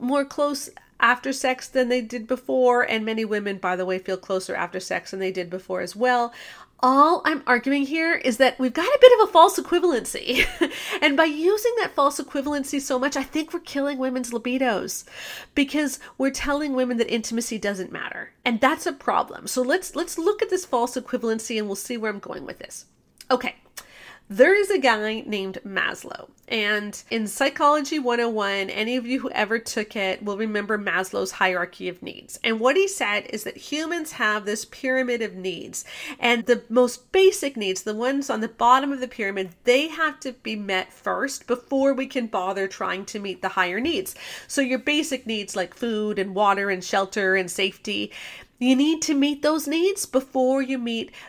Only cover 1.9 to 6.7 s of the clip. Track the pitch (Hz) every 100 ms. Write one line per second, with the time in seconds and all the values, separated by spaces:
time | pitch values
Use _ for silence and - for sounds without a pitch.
1.9 | 247 220 247 220 254 - 262 247 240 -
2.9 | 220 214 220 214 208 202 196 180 180 185
3.9 | 185 185 185 - 185 185 - 175 185 -
4.9 | 180 - 190 190 185 175 185 - 185 180
5.9 | 208 247 247 240 - - - -